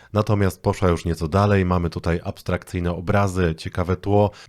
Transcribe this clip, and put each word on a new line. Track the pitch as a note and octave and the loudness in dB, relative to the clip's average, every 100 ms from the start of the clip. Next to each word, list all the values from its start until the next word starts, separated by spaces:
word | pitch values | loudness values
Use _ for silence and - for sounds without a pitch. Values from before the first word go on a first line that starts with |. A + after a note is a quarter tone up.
| - | -4
natomiast | G#2 G#2+ G2+ G2 - | -2 0 2 2 0
poszła | G#2 F#2+ F#2 | -2 0 2
już | E2 F2 | 2 0
nieco | D#2+ D#2+ | -4 0
dalej. | F#2 G#2 G2 F2+ | 2 2 2 2
Mamy | F2+ E2+ | 0 -2
tutaj | F2 F2 E2+ | -4 -4 -2
abstrakcyjne | F#2+ - - F2+ - F#2 F2 | -4 -10 -6 -6 -4 -4 -4
obrazy, | F2 F2 G2+ G2+ F#2 F2 D#2+ | -4 -2 0 0 0 0 -2
ciekawe | - - F2 F2+ | -6 -6 -2 -2
tło. | G2+ G#2 G#2 - | 0 2 2 0